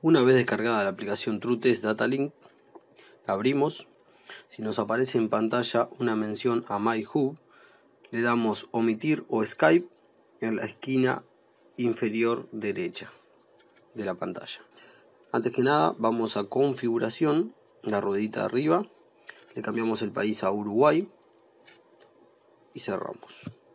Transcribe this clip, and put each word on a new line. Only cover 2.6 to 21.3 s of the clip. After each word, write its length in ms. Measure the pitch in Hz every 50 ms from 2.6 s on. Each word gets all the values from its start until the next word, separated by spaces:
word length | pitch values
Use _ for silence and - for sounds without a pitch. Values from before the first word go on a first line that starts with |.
| _ _ _ - _ _ _ - - - - _ _
la 80 | - 98
abrimos. 540 | 98 110 131 139 139 143 147 - - - - _ _ _ _ _ _ - - - - - _
Si 120 | - -
nos 180 | 110 110 107 -
aparece 380 | 107 101 113 117 131 127 - 123
en 120 | 113 107
pantalla 600 | 113 110 110 113 117 120 120 - - 117 120 - - -
una 160 | 120 120 110
mención 500 | 107 110 107 104 101 - 127 120 117 113 -
a 120 | 101 101
My 260 | 104 113 117 110 104
Hub, 320 | - - 156 139 135 156 - _ _ _ - - - _ _ _ _ _ _ _ -
le 100 | - 117
damos 460 | 117 120 120 120 113 110 104 - - -
omitir 540 | - 120 113 113 110 107 - 151 156 - - -
o 160 | - 110 110
Skype 420 | - - - - 156 165 175 175 - _ _ _ _ _ _ _ _ _ _
en 140 | - 113 110 -
la 80 | -
esquina 580 | 107 - _ - 139 131 131 131 127 135 135 - _ _ _ _ _ _ _ _ _ _ -
inferior 720 | 120 117 113 - - 110 104 113 113 117 117 - - -
derecha 600 | - 110 107 104 98 92 90 87 - - - - - - _ _ _ _ _ _ _ _ _ _ _ _ _ _ _
de 100 | 117 104
la 100 | 98 92
pantalla. 460 | 87 92 92 90 - - - - - - _ _ - - - - - _ _ _ _ _ _
Antes 200 | - 120 117 120
que 120 | - - 123
nada, 320 | 135 147 151 156 165 - -
vamos 400 | 113 113 117 117 113 110 - 104
a 60 | 101
configuración, 1120 | 101 - 131 139 143 131 127 - 120 117 120 110 113 117 - 165 151 147 160 185 226 - _ _ _ _ _
la 200 | - - 107 101
ruedita 400 | 98 98 98 101 107 107 107 -
de 40 | 104
arriba, 420 | 104 110 123 147 151 165 135 104 - _ _ _ _ _ _ _ - - - - _ -
le 60 | -
cambiamos 400 | 107 110 107 113 113 113 110 104
el 100 | 110 104
país 320 | - - 101 107 107 - -
a 80 | 95
Uruguay 580 | 98 104 104 104 101 113 139 151 151 160 208 - - _ _ _